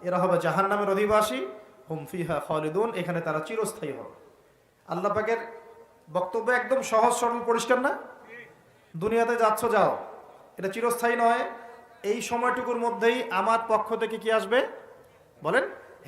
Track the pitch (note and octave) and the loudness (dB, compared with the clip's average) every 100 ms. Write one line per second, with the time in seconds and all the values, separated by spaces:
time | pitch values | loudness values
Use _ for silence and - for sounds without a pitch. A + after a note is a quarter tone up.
0 | F3 F3+ F3+ E3+ E3 D#3+ G3 G#3 G3+ G3 | -2 0 2 2 2 2 2 0 0 2
1 | G#3 G#3+ G#3+ C4 F#4+ - - - - D#3+ | 4 4 2 -2 -6 -12 -20 -20 -10 -10
2 | D3 F#3 D#3+ D3+ - D#3 D#3 F3 A3+ G3 | -8 -6 -2 -2 -2 -2 0 0 -2 -2
3 | E3+ E3+ D#3+ D#3 D#3 A3+ G#3+ - D3 A#2+ | -4 -4 -2 -4 -4 -4 -4 -4 -8 -8
4 | G#2 - - _ _ _ _ _ - E3+ | -12 -18 -20 _ _ _ _ _ -8 -4
5 | G3 G3+ G#3+ A#3 - - - - - _ | -2 -2 0 -2 -4 -14 -20 -20 -20 _
6 | - E3 F#3 A3+ G#3+ A#3+ - C4 - A3 | -6 -4 -2 -2 0 0 2 -2 2 4
7 | A#3 A#3 A#3 A#3+ A#3 A#3 - B3+ C#4 - | 4 4 0 0 0 0 2 2 2 -2
8 | - - - - - - _ _ _ E3 | -8 -18 -20 -20 -20 -20 _ _ _ -4
9 | G#3 A3+ A#3 A#3 A3 G#3+ A#3 G#3+ D#3+ - | 0 2 2 4 2 2 2 4 4 2
10 | - - - - - - F#3+ A3+ A#3 A#3 | -8 -16 -20 -20 -20 -8 -6 -2 -2 0
11 | A#3+ A#3+ A#3 A#3+ - - - - - - | 0 2 4 2 -2 -8 -16 -20 -20 -8
12 | G3 A#3 - A#3+ B3 B3 B3 A#3 A#3 G#3 | -4 -2 -2 0 0 0 -2 -2 -2 2
13 | A#3 B3+ - F#3 G3 A#3 A#3 G#3+ G#3+ A3+ | 2 2 0 0 2 2 2 0 2 -2
14 | A3 A3+ G#3+ A3 G3 B3 B4+ - - - | -2 -2 2 2 4 2 0 -6 -18 -20
15 | - - _ - D3+ A3+ - - - - | -20 -20 _ -8 0 0 0 -8 -18 -18